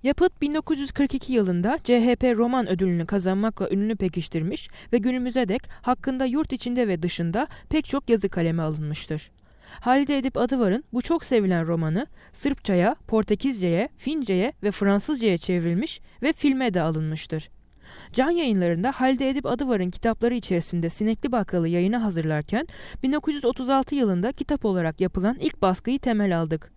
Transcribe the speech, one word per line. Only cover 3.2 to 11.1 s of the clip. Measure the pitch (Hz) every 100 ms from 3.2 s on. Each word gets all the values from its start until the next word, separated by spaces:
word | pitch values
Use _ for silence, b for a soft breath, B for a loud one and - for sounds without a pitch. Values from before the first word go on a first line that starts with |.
| 180 190 220 - 196
ününü | 196 214 220
pekiştirmiş | 185 170 160 165 160 302 - B B
ve | 233
günümüze | 220 254 247 240 220
dek | - - B
hakkında | - 254 - 254
yurt | 262 269 311
içinde | 262 247 247 226
ve | 175
dışında | 170 - 170 202 302 B B
pek | 311
çok | - 277 -
yazı | 226 190
kaleme | - 165 165
alınmıştır. | 156 151 151 156 - 156 - _ B B B B
Halide | 240 269 277 285
Edip | 262 -
Adıvar'ın | 240 262 214 220 -
bu | 247
çok | -